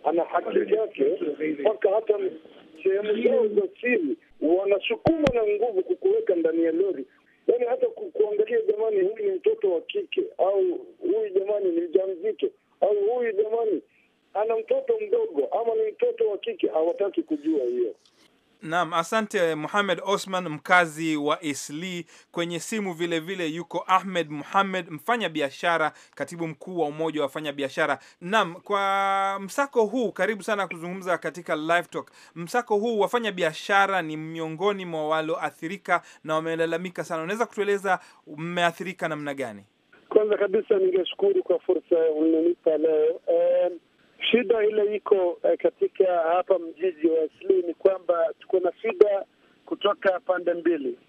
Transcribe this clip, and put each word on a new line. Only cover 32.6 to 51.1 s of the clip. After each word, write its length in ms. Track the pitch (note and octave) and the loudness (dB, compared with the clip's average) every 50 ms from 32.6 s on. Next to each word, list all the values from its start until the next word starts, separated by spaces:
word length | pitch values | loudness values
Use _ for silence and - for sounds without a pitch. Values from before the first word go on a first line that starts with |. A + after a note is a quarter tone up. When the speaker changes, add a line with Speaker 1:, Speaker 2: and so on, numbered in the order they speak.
| A#3+ - A3 | 0 2 0
Speaker 2:
huu, 220 | G3+ G#3 A#3+ A3+ G#3 | 0 0 0 2 2
wafanya 320 | G3 F3+ - B3 A3+ G#3 | 2 2 2 -2 -2 -2
biashara 680 | F#3+ F3+ F3 D#3 D#3 - - - G3+ G3 G3 G3 G3 F#3 | -2 0 0 0 -2 -4 -2 2 4 4 4 4 2 -2
ni 160 | E3 D#3 D#3 | -2 -2 -6
miongoni 680 | D#3 D#3 D#3+ E3 E3 D#3+ D#3+ D#3+ D#3 F#3 G#3 G3+ G3 F#3 | -8 -8 -10 -8 -8 -6 -8 -4 0 0 0 0 -2 -6
mwa 240 | F3 E3 D#3 D3+ D3+ | -6 -4 -4 0 0
walioathirika 920 | D#3 D#3+ D#3 D#3 E3 - E3 D3+ - - E3 D#3+ G3 F3+ _ - F3+ E3 - - - - - | 0 0 0 -2 -4 -4 -4 -6 -6 -6 -10 -8 -8 -8 _ 0 0 0 0 -6 -20 -16 -6
na 120 | D#3 D#3 | -2 -2
wamelalamika 680 | D#3 D#3+ E3 E3 E3 E3 E3 E3 E3 F3+ F3+ F3 - D#3+ | -2 -2 -2 -2 -2 -2 -2 -2 -4 -6 -8 -8 -8 -8
sana. 200 | - F3 D#3+ D#3+ | -6 -6 -6 -4
Unaweza 220 | E3+ G#3 A3+ A#3 | -6 -2 -4 -4
kutueleza 540 | - - G#3+ G3 G3+ G3+ G3 F#3 G3 F3+ - - - - _ _ - - | -4 -2 -4 -2 0 0 0 0 0 -2 -2 -2 -20 -20 _ _ -18 -12
mmeathirika 720 | D3 D#3+ E3+ F3 F3 F3 E3+ E3 - F3+ F3+ - - F3+ | -10 -8 -4 0 2 2 2 0 -2 -10 -10 -6 -6 -4
namna 260 | D#3+ D#3 D3+ D3 C#3+ C#3 | -4 -4 -4 -6 -8 -6
gani? 300 | C#3 C3 A#2 G#2 G2+ G2+ _ _ _ _ _ - - _ _ | -6 -8 -8 -8 -14 -20 _ _ _ _ _ -20 -20 _ _
Speaker 3:
Kwanza 280 | - G#3+ G#3+ G#3+ G#3 | 2 2 2 2 2
kabisa 380 | - G3+ G3 F#3 - - - - | 0 0 0 0 -2 2 2 2
ningeshukuru 680 | F#4+ F#4+ F#3 - - F4+ - - - G4 G4+ - F4+ - | 2 2 2 2 0 -2 -2 -2 0 0 2 2 2 2
kwa 160 | - F3+ E3 | 2 0 0
fursa 360 | - - F#3 D#3+ _ _ F3 E3 D#3+ D#3+ D#3 | 2 0 -2 -2 _ _ 2 2 2 2 2
ulinipa 640 | D3+ D#3 D#3+ D#3+ D#3+ E3 F3 F3 _ _ E3 D#3 | 2 2 4 4 4 2 2 0 _ _ 2 2
leo. 440 | D3+ D#3 D#3+ D#3 D3+ D3+ D#3+ F3 - _ | 4 2 2 4 4 2 2 0 -2 _
Em, 520 | - E3+ E3+ F3 F3 F3 F3+ F3+ F3 F3 E3 _ _ _ _ _ _ _ - - - | 0 2 2 4 2 2 2 2 0 -2 -6 _ _ _ _ _ _ _ -6 0 2
shida 340 | - A#3 B3 G3 A#3 A3 G#3 | 2 2 4 2 2 2 2
ile 300 | G#3+ G#3+ G#3+ G3+ G#3 G#3+ | 2 2 2 0 0 -2
iko, 440 | G3+ _ - G#3 F#3+ F3+ F3 E3 - - | -4 _ 2 2 2 2 0 -2 0 0
eh, 140 | F3 E3+ | 0 0
katika 480 | - - E3+ _ _ G3 F#3 _ - F#3+ F#3 F3+ | 2 0 -2 _ _ -2 -2 _ 2 2 4 4
hapa 420 | E3+ D#3+ D#3+ E3+ F#3 F3+ - F#3+ F3 | 2 2 2 2 0 2 2 0 0
mjiji 480 | E3+ E3 D#3 D3+ F3 - E3 D3+ D#3 | 0 -8 -8 -4 -4 -4 -2 2 2
wa 180 | A#3+ D#3+ E3 - | 2 4 2 0
Isli 360 | - _ _ - G3 F#3+ F#3 E3+ | -2 _ _ -2 0 0 0 0
ni 60 | - D#3+ | -2 -8
kwamba 520 | _ - F#3+ F#3+ F#3 F3+ E3+ F3 E3+ E3 D#3+ - _ | _ 2 2 2 2 -2 -2 0 0 0 -2 -4 _
tuko 200 | - - - F#3 | -6 -2 0 0
na 120 | F3+ F3 - _ | 0 0 -4 _
shida 440 | - A3+ G3+ - - G#3 G3 G3 - _ _ _ _ _ _ _ _ | -6 -6 6 6 6 6 6 0 -4 _ _ _ _ _ _ _ _
kutoka 540 | - E3 - - G3+ G#3 _ - G3 F#3 F3 | -10 -8 0 0 0 0 _ 2 0 0 0
pande 340 | _ - F#3 F3+ F3 E3+ E3+ | _ -2 -2 0 2 0 -2
mbili. 440 | E3+ D#3 E3 E3+ D3+ C4+ F3+ F3 - _ _ | 2 2 2 2 2 -2 -4 -6 -6 _ _